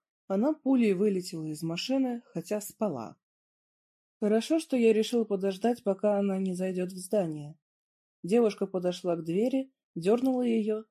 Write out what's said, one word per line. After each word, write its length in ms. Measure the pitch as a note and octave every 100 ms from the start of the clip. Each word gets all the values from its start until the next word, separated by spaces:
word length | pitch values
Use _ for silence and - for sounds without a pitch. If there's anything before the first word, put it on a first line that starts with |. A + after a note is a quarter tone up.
| _ _ -
она 240 | G3 C4
пулей 380 | D#4 C4 C4+ A3
вылетела 540 | F3+ G#3+ F#3 F3+ E3 D#3
из 180 | D3+
машины, 580 | E3 E3+ - C4+ B3+ A#3+ -
хотя 340 | E3+ - G#3
спала. 560 | - - G#3+ C3+ G#2+ - _ _ _ _ _ _ _ _ _ _
Хорошо, 400 | G#3 A3 A3+ D#4+
что 160 | - C4
я 160 | A3+
решил 320 | G#3+ G#3+ A#3+
подождать, 580 | A3 G3 G3 F#3+ A#3 A#3+
пока 380 | G3+ G3 G#3 G3+
она 180 | G3+ F#3+
не 160 | F#3+
зайдёт 380 | F3+ F#3 F3+ F#3
в 40 | F#3
здание. 640 | F3+ G#3+ E3+ D3+ D3 D#3 _ _ _ _ _ _
Девушка 460 | E3+ A#3 A3+ G3+ G3
подошла 480 | F#3 F3+ F3+ F3+ E3
к 80 |
двери, 480 | D#3+ F3 B3 C4 C4 _ _ F3+
дёрнула 460 | F3 A#3+ C4 B3+
её 420 | A#3+ A3+ G#3+ G#3+ A3+